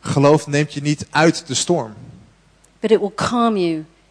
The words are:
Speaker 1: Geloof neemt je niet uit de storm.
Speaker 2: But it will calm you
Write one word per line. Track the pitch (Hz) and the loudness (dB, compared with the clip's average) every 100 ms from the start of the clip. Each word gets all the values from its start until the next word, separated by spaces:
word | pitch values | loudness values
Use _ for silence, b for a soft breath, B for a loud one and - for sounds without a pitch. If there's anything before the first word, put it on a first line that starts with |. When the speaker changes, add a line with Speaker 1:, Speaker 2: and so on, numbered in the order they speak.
Speaker 1:
Geloof | - - 139 151 - | -4 2 4 4 2
neemt | 143 151 | -4 -4
je | - | -4
niet | 143 151 - | -4 -4 -4
uit | 143 165 156 - | 0 2 0 -4
de | |
storm. | 127 - 175 113 107 - - - _ _ _ _ _ | -6 -2 -2 -4 -12 -20 -20 -20 _ _ _ _ _
Speaker 2:
But | 220 | 0
it | 214 | 0
will | 202 | 0
calm | - - 240 233 208 | -4 -4 0 0 0
you | 175 160 156 _ _ | -2 -4 -8 _ _